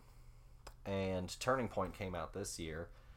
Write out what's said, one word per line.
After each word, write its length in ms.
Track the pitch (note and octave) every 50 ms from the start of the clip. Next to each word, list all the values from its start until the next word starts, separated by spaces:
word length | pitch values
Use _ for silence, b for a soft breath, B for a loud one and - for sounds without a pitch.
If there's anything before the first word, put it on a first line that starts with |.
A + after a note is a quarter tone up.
| b b b b b b b b b b b b b - - - -
and 520 | G2 G2 G2 F#2+ F#2+ F#2 F#2 F2+ F2+ - -
Turning 280 | - B2+ C3 C3 A#2 G2+
Point 240 | - G2+ F#2+ F2
came 220 | E2+ - G#2 F#2 F2+
out 180 | E2+ D#2 -
this 260 | - F#2+ G2+ - - -
year. 300 | E2 D#2+ D2+ E2 F2 - b b b b b